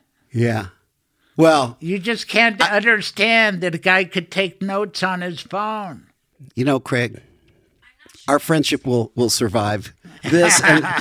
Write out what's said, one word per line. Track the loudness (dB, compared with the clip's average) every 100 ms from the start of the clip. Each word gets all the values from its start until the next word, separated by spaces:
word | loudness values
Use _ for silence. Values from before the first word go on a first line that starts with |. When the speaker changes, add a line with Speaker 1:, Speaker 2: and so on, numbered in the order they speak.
| _ _ _
Speaker 1:
Yeah. | -2 0 -2 -6 -14 _ _ _ _ _ 2
Well, | 4 4 2 -6
Speaker 2:
You | -8 -6
just | -4 -6 -2
can't | 0 2 2
Speaker 1:
I | 0 2
Speaker 2:
understand | 2 0 -2 -2 2 2 2 0
that | -4
a | -2
guy | 2 2
could | 0 -4 -4
take | -4 -4 -4
notes | -6 -4 -4 -4
on | -4 -4
his | -6 -10
phone. | -8 -8 -6 -8 -10 -14 -20 _ _ _ -10
Speaker 1:
You | -4
know, | 0 0
Craig, | 0 -2 -2 -6 -20 _ _ _ _ _ _ _ _ -10 -2
our | 0
friendship | 2 0 0 -4 -2
will, | -2 -2
will | -2 0
survive | 0 -2 0 -2 -4 -8 -18 -20 -12
this | 0 4 4 4
and | 4 2 2 -4